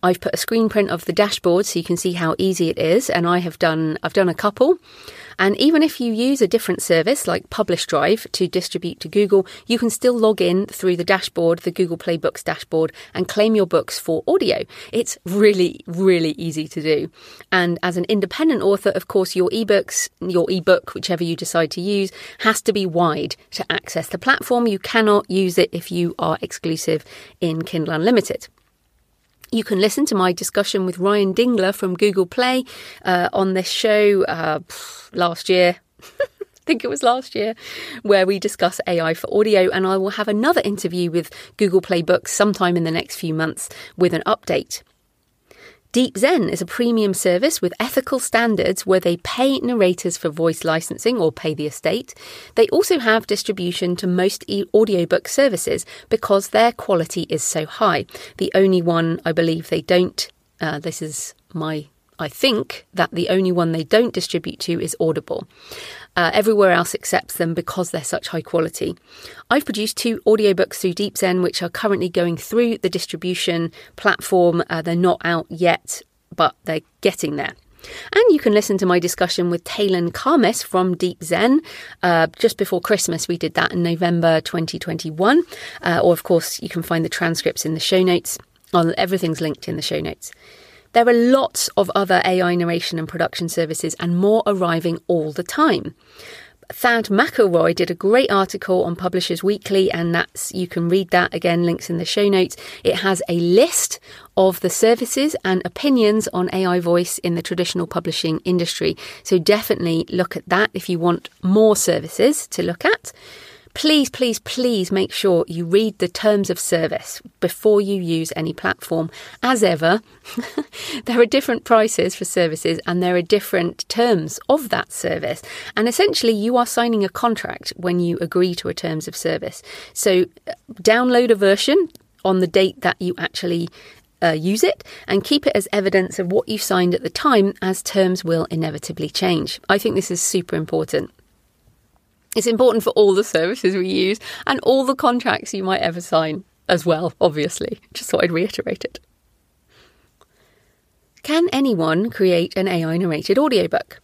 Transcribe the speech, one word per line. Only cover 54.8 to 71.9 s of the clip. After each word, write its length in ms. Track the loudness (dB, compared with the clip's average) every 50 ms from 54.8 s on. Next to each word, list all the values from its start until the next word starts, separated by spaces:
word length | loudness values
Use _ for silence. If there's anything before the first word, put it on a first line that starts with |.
| 4 4 2 0 2 2 0 -2 _ -2
services 580 | 0 2 2 2 2 0 -4 -4 -4 -4 -6 -10 -18 -20 -4 _
because 400 | -4 -2 0 0 0 0 0 0
their 240 | 2 4 4 4
quality 520 | 2 -2 -2 0 0 0 0 -2 -4 -6 -4 -4
is 160 | -4 -4 -4
so 220 | -4 -4 -4 -6
high. 400 | -6 -4 0 0 2 2 0 -2 _ -12 -18 -18 -18 -6 -6
The 160 | -6 0 2
only 260 | 4 4 6 4 4
one 380 | 2 2 2 2 2 0 -2 -2 -2
I 80 | -2 0
believe 340 | 0 0 0 0 -4 -4 -4
they 140 | -4 -4
don't, 500 | 0 2 4 4 4 2 -2 -8 -10 -10 _ _ _ _ _ _
uh, 180 | -6 -6 -6 -6
this 220 | -8 -8 -8 -8
is 320 | -10 -10 -8 -10 -12 -12 -14 _ _ _ -10
my, 340 | -8 -6 -4 -6 -6 -8 _ _ _ _ _ _ _
I 120 | -10 -10
think, 580 | -4 0 2 2 2 2 -4 _ -12 -18 -18 _ _
that 180 | -2 -2 -2
the 160 | 0 -4 -2 0
only 240 | 2 2 2 2
one 220 | 2 2 0 0 0
they 100 | -2 -2
don't 300 | 2 2 2 2 2 -2
distribute 460 | -6 -8 -4 -4 -6 -6 -6 -12 -10
to 180 | -6 -4 -4 -4
is 160 | -4 -6 -4 -2
Audible. 480 | -2 0 0 -2 -4 -6 -8 -8 -8 _ _ _ -20 -20 -18 -16 -16 -16 -18 -18 -20 -8 _
Uh, 160 | 0 0 2 2
everywhere 380 | 2 2 4 4 4 6 6
else 220 | 6 4 2 -2 -6
accepts 420 | -8 -6 -2 -2 -2 -2 -4 -4
them 180 | -4 -2 -2 -2
because 380 | -4 -6 -6 -4 -6 -6 -4
they're 120 | -6 -8 -6
such 240 | -6 -6 -6 -6 -6
high 140 | -8 -8
quality. 560 | -8 -2 -2 -2 -2 -2 -4 -6 -6 -6 -6 _ _ _ -20 -20 -20 -20 -20 -20 -4 _
I've 140 | 0 0 0
produced 320 | -2 -4 -4 -4 -6 -6
two 240 | -4 -2 -2 -2 0 _ 2
audiobooks 460 | 2 4 4 2 2 2 0 -2 -2
through 220 | -4 -4 -4 -2
Deep 220 | -2 -4 -6 -4 -2
Zen, 240 | -2 0 0 0
which 220 | 0 -2 -2 -4 -8
are 60 | -6
currently 400 | _ -4 -2 0